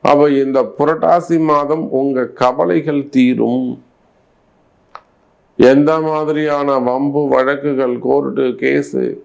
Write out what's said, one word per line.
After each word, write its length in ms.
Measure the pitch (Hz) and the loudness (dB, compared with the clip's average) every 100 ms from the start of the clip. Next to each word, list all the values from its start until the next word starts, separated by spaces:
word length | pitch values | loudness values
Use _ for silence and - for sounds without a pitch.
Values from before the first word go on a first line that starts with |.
| - | 4
அப்ப 180 | 143 147 139 | 4 4 2
இந்த 180 | 135 131 120 - | 0 0 -2 -2
புரட்டாசி 580 | 147 160 165 175 165 165 156 | -2 0 2 2 2 0 2
மாதம் 340 | 147 143 160 139 131 | 0 0 -4 -2 -2
உங்க 260 | 139 131 123 - | -2 -2 -4 0
கவலைகள் 600 | 127 - 175 175 147 143 139 131 | 0 2 0 0 0 -4 -2 2
தீரும். 480 | 127 120 113 123 127 123 _ _ _ _ _ _ _ _ _ _ _ - _ _ _ _ _ _ 120 | 2 2 -2 -2 -6 -10 _ _ _ _ _ _ _ _ _ _ _ -20 _ _ _ _ _ _ 6
எந்த 220 | 139 147 160 156 | 6 4 0 -2
மாதிரியான 680 | 156 151 151 151 147 139 135 123 | -4 -2 -2 -2 -2 0 -2 -2
வம்பு 320 | 127 143 139 147 131 | -2 -2 -2 0 2
வழக்குகள், 600 | 131 143 143 135 131 123 123 | 0 -2 -4 -2 -2 -4 0
கோர்ட்டு 400 | 139 139 135 131 120 | 0 -2 -4 -4 -2
கேஸு 460 | 131 143 143 131 123 - | -2 -2 -2 -4 -6 -8